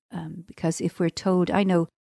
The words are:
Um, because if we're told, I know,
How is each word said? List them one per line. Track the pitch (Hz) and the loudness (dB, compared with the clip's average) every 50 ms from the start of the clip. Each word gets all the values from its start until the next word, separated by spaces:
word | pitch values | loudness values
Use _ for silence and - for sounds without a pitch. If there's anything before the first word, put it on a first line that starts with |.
| _ - | _ -14
Um, | - 170 160 160 165 175 170 | -12 -10 -10 -10 -12 -14 -16
because | - - - - 165 - - | -18 -12 -4 -4 -4 -2 -2
if | - 170 - - | -4 -4 -2 0
we're | 180 160 | -2 -2
told, | - - - 190 185 180 175 - | -2 -2 -2 2 2 2 2 2
I | - 202 202 | 2 2 2
know, | 190 180 170 165 - _ _ _ _ _ | 4 4 2 2 0 _ _ _ _ _